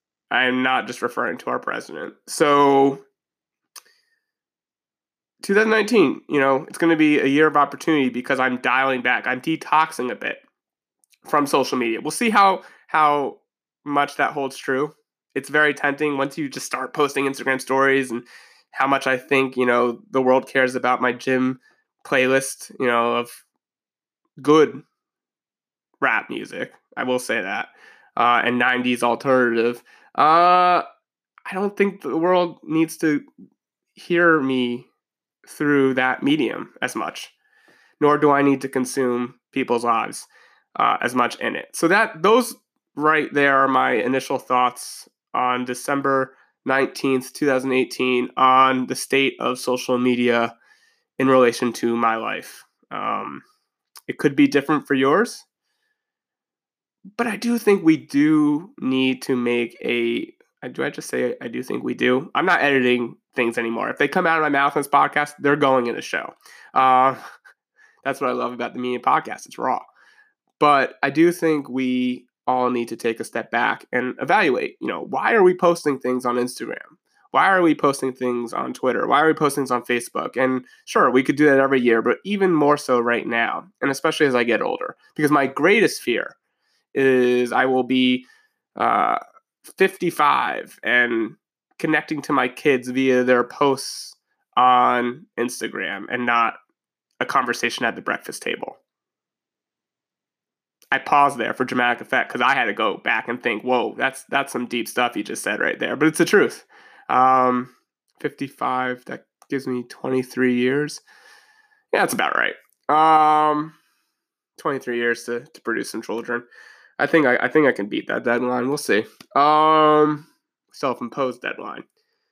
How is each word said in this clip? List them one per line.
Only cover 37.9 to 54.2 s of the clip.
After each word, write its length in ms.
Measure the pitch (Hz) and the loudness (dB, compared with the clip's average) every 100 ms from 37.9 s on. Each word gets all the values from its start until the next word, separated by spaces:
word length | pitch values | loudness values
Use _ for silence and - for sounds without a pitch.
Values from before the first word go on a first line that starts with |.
| _ | _
nor 180 | 147 147 | 2 4
do 120 | 147 | 4
I 120 | 139 | 4
need 180 | 143 135 | 4 2
to 60 | 135 | -2
consume 640 | 135 127 - 127 123 123 - _ | -4 -4 -2 -2 -2 -6 -10 _
people's 320 | 139 123 120 | -6 -2 -2
lives, 420 | 117 113 107 - - _ _ _ _ - | 0 -2 -2 -10 -18 _ _ _ _ -2
uh, 200 | 120 - | 0 0
as 140 | 120 | -2
much 220 | 127 120 - | 0 -2 -2
in 180 | 117 | -8
it. 140 | - - | -8 -10
So 120 | - 165 | -4 0
that, 340 | 202 220 160 | 2 0 0
those 340 | 180 240 233 - _ _ _ - | 2 4 2 -8 _ _ _ -2
right 360 | 151 156 139 | 2 2 0
there 240 | 143 139 135 | 2 4 4
are 100 | 135 | 4
my 240 | 131 131 | 2 2
initial 460 | 127 127 131 - 135 | 0 0 -2 -2 -6
thoughts 720 | - 127 123 - - - - _ _ | -2 0 0 -2 -14 -18 -20 _ _
on 320 | 117 123 123 | -4 -2 -2
December 720 | 123 123 - 139 139 135 131 _ _ _ 131 | -4 -8 -4 -2 0 -2 -2 _ _ _ -2
nineteenth, 640 | 135 135 - 135 131 127 | 0 0 -2 -2 0 -2
two 140 | - 147 | -2 0
thousand 260 | 131 135 | 0 0
eighteen, 580 | 131 127 - 127 123 123 - | 0 -2 -2 -2 0 -2 0
on 520 | 131 131 131 131 127 | 4 6 4 2 -2
the 80 | 127 | -8
state 380 | - 135 135 - | -2 0 0 -2
of 220 | 123 123 | -6 -4
social 360 | - 127 - 123 | -4 -4 -2 0
media 600 | 123 123 120 117 117 - _ _ _ _ _ - | 0 0 0 0 -2 -8 _ _ _ _ _ -2
in 80 | 131 | 2
relation 440 | 131 120 117 120 | 4 4 2 -4
to 200 | 113 117 | -2 -4
my 220 | 117 113 113 | 0 0 -2
life. 480 | 110 101 - - _ _ _ | -6 -10 -12 -20 _ _ _
Um, 520 | 104 107 104 107 - - _ _ _ _ - - | -8 -6 -6 -8 -14 -20 _ _ _ _ -20 -14
it 100 | |
could 160 | - | -2